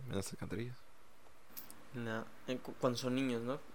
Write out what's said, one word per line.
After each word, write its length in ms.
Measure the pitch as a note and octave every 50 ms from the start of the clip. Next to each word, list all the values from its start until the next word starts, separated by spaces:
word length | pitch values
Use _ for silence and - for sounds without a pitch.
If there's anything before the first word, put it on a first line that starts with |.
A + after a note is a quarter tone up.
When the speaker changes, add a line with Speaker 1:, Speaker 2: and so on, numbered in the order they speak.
| C3 B2
Speaker 1:
en 60 | -
las 120 | G2 G2 - -
alcantarillas. 420 | - - F2+ F2+ G2 A#2 B2 B2 - - - - - - - - - - - - - - - - - - - - - - - -
Speaker 2:
No, 320 | A#2+ A#2 A2+ A2 A2+ A2+ - - - -
en 100 | - B2+
cu-, 160 | B2 - - B2 -
cuando 180 | - C3 B2
son 180 | A#2 - B2+ B2
niños, 260 | C3 C3+ C3 A#2+ A#2 A#2
¿no? 160 | A#2+ C3+ D#3 - - -